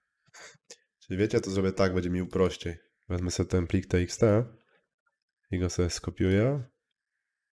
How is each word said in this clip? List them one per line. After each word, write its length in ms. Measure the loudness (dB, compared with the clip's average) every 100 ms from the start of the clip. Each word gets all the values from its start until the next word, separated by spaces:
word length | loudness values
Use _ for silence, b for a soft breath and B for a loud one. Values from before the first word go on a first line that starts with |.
| _ _ _ B B B -20 -20 _ _
czyli 200 | -6 0
wiecie, 220 | 2 2
to 100 | 0
zrobię 220 | 0 0
tak, 220 | 2 2
będzie 160 | 2 -2
mi 160 | -2 -2
prościej. 520 | 0 0 0 -10 -12 _ _ -8
Wezmę 220 | -6 -4
sobie 180 | -4 0
ten 180 | 0 0
plik 200 | -2 0
T 120 | 0
X 200 | 0 2
T 260 | 4 4 0 -8 _ _ _ _ _ _ _ _ -6
i 80 | -2
go 120 | -2
sobie 200 | 0 -2
skopiuję 720 | -2 -8 -2 2 2 2 -2 -6 _ _ _ _ _ _ _ _